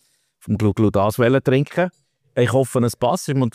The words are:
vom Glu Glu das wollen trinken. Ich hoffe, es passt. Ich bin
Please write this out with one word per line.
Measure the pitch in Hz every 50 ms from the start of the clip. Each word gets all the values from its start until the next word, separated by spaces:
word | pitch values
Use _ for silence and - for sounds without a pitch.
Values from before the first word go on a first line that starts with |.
| _ _ _ _ _ _ _ _
vom | - - 107 101
Glu | 107 104 95
Glu | - 110 101
das | 101 101 98 107 110 -
wollen | 120 120 131 135 -
trinken. | 139 131 135 147 - - 175 175 185 - _ _ _ _ _ _ _ -
Ich | 127 123 117 113
hoffe, | 135 131 - - 127
es | 117 117 -
passt. | - - 120 165 185 - -
Ich | 139
bin | 135 131 113 -